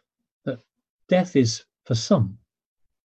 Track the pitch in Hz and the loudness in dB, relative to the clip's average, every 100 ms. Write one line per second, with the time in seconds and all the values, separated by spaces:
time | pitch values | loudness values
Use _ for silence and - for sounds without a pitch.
0 | _ _ _ _ 143 - _ _ _ _ | _ _ _ _ -12 -12 _ _ _ _
1 | - 185 180 147 117 - - _ - 113 | -2 0 2 0 0 -2 -12 _ -6 -4
2 | - 185 95 98 _ _ _ _ _ _ | 2 2 2 -6 _ _ _ _ _ _
3 | _ | _